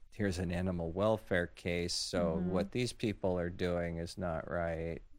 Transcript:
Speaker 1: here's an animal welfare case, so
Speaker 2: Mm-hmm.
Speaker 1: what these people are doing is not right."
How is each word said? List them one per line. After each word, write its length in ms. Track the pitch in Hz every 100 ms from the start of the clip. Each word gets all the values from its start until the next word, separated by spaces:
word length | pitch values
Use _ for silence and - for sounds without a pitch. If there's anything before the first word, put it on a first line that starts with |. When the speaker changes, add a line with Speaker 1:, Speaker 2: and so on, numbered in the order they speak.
| -
Speaker 1:
here's 280 | - 101 87
an 100 | 87
animal 400 | 87 92 87 82
welfare 540 | 90 107 110 - 90 85
case, 480 | - 92 87 87
so 420 | - - 90 87 92
Speaker 2:
Mm-hmm. 140 | 90
Speaker 1:
what 220 | 92 98
these 200 | 123 123
people 460 | - 110 98 95 90
are 120 | 87
doing 460 | 92 90 87 85 82
is 200 | 85 -
not 320 | 90 80 -
right." 500 | 87 85 80 82 78 -